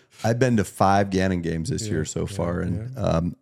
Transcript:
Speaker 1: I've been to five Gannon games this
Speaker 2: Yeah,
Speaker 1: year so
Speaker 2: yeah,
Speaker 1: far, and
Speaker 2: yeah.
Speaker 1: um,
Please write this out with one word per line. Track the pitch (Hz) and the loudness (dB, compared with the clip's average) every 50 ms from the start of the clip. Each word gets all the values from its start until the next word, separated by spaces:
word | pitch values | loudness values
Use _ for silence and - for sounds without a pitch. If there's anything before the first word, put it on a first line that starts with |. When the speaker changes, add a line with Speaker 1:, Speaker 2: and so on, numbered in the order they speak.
| _ _ _ - - | _ _ _ -2 0
Speaker 1:
I've | 110 123 123 | 0 2 4
been | 131 127 120 | 4 4 4
to | 107 92 | 2 2
five | - - - 104 95 98 101 101 101 | 0 2 2 4 4 6 4 2 2
Gannon | 95 92 92 95 92 87 | 0 0 2 2 0 0
games | 82 82 82 82 82 - | -2 -2 -4 -4 -4 -4
this | - 76 - | -4 -4 -4
Speaker 2:
Yeah, | 104 | -4
Speaker 1:
year | 95 78 78 | -4 -4 -4
so | - - 85 | -4 -4 -6
Speaker 2:
yeah, | 85 82 - | -6 -4 -4
Speaker 1:
far, | - 85 85 87 87 | -4 -4 -2 -2 -2
and | 90 90 85 95 113 127 131 | -2 -4 -4 -4 -6 -8 -6
Speaker 2:
yeah. | 123 | -4
Speaker 1:
um, | 98 87 85 82 85 85 - - | -2 0 0 0 0 -2 -4 -2